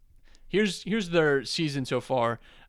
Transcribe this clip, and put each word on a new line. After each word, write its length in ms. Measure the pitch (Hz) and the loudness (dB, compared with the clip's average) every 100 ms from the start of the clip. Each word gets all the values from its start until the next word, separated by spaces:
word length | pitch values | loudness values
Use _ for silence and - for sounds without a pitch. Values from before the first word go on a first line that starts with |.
| - - - - - | -20 -20 -20 -20 -4
here's, 340 | 180 214 175 | 0 0 -2
here's 280 | - 220 180 | -4 -4 0
their 340 | 170 156 139 | 2 4 2
season 400 | 107 - 160 139 127 | 0 -2 -2 -2 -2
so 140 | 127 | -4
far. 400 | - 131 117 117 - - | 0 0 0 -2 -8 -20